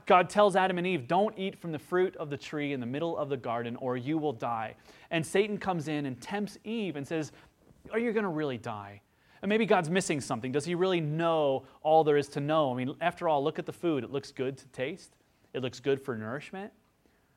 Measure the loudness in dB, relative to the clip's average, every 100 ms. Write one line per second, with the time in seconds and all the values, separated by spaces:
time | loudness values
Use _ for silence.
0 | 6 6 8 6 6 6 2 2 0 -2
1 | 0 2 2 -2 -6 -6 -8 -8 0 2
2 | 2 0 -8 -8 -6 -4 -4 -4 -4 -2
3 | -2 -2 -4 -4 -2 -4 -4 -4 -4 -4
4 | -2 -2 -2 -2 -4 -4 -6 -12 -20 -20
5 | -4 -4 0 2 2 0 -2 -2 -2 -4
6 | -4 -8 -6 -6 -6 -8 -8 -6 -4 -6
7 | -4 -4 -4 -10 -20 _ _ _ -6 -2
8 | 0 0 -2 -2 -4 -4 -8 -10 -12 -16
9 | _ _ _ -6 0 2 4 4 4 0
10 | 0 -2 -2 -4 -2 -2 -2 0 2 2
11 | 0 0 2 4 2 0 -4 -6 4 6
12 | 8 4 2 -2 0 2 2 0 -4 -2
13 | -2 0 2 2 2 -2 -8 -4 0 0
14 | -2 -6 -8 -6 -4 -6 -12 -8 -8 -8
15 | -18 _ _ _ _ -6 -6 -4 0 0
16 | -2 -6 -6 -8 -10 -12 -14 _ _ _
17 | _ _ _